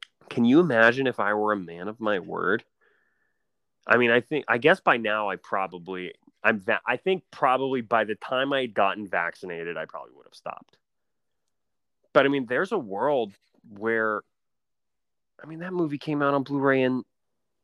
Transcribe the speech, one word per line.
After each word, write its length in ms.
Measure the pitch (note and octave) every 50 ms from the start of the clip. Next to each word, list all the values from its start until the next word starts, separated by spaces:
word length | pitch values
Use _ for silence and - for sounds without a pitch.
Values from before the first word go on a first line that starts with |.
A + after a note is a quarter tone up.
| - _ _ _ - -
can 160 | - A#2+ A#2
you 140 | A#2+ C3 E3+
imagine 480 | F#3 D3+ A#2+ A2+ A2+ A#2 A#2+ C3+ C3+
if 140 | B2+ - -
I 120 | G2+ G2+ G#2
were 180 | G#2+ G#2 G#2
a 40 | G#2
man 300 | G2+ F2 E2 E2+ E2+ F2+
of 140 | G#2 A2 A2
my 180 | A2 G#2 G#2 F2+
word? 460 | E2+ F2 F2+ F2 F2 F2+ G#2+ A#2 - _ _ _ _ _ _ _ _ _ _ _ _ _ _ _ _ _ _ _ _ _ _ _ -
I 120 | - A2+ A#2+
mean, 120 | B2 A#2
I 100 | A#2 B2
think, 260 | - - D#3 C#3 - -
I 100 | A#2 B2
guess 220 | A#2 D#3 F#3+ -
by 160 | - F3+ C#3
now 340 | A#2 A2 G#2+ G#2+ G#2+ G#2 G2
I 60 | F#2
probably, 760 | E2+ - - A2+ G2 F#2+ F2+ F2+ F2+ E2+ F#2 F#2+ F#2 F2+ E2+ - _ _ - _ _
I'm 160 | - A2 A2+ G#2
va-, 220 | F#2 A2+ G#2+ F#2 -
I 120 | A2+ B2
think 260 | B2 - F#3 F#3+ F#3 - -
probably 520 | - - D3 C3 B2+ C3 C3+ C3+ C3+ B2+
by 200 | A2+ G2+ A#2+ A2
the 140 | G#2+ G#2 G#2+
time 360 | - - - C3 B2+ C3+ C#3
I 100 | C#3+ C3+
had 120 | B2+ A2+ F#2+
gotten 320 | A2 G2+ G2 F2+ G#2 G#2+
vaccinated, 680 | F2+ G2 F2+ E2+ E2+ - - G2+ F2+ E2+ E2 E2 E2+ E2+
I 80 | D#2+ D#2
probably 300 | - - D#2 B1 A#1+ C2
would 100 | C#2 -
have 80 | - -
stopped. 420 | - - - - - - _ _ _ _ _ _ _ _ _ _ _ _ _ _ _ _ _ _ _ _ _ _ _ _ _ _ _ _ _
But 120 | - D3 C3+
I 20 | C#3
mean, 160 | C#3+ C#3 B2
there's 260 | A2 B2 C#3+ F#3 -
a 60 | A#3 F#3
world 540 | B2 G2 F#2+ G2+ B2 D3 D3 B2+ A2+ G2+ F#2+ _ _ _ _ _ _ A#2+
where, 520 | G#2 G2 G#2+ A2+ A2+ A2+ A2 A2 G#2+ G2+ - _ _ _ _ _ _ _ _ _ _ _ _ _ _ _ _ _ _ _ _ _ _ -
I 40 | -
mean, 140 | D3+ D#3+ D#3+
that 120 | F3 F#3
movie 260 | F#3 F3 E3 D3 D3 C#3+
came 220 | - D#3+ D3 D3
out 120 | C#3+ C#3 C#3+
on 80 | C#3
Blu-ray 400 | C3+ C#3 C#3+ C#3 C3+ C#3 C3+ C3
in 220 | C3 B2+ B2+ B2 - _ _ _ _ _ _ _ _ _ _ _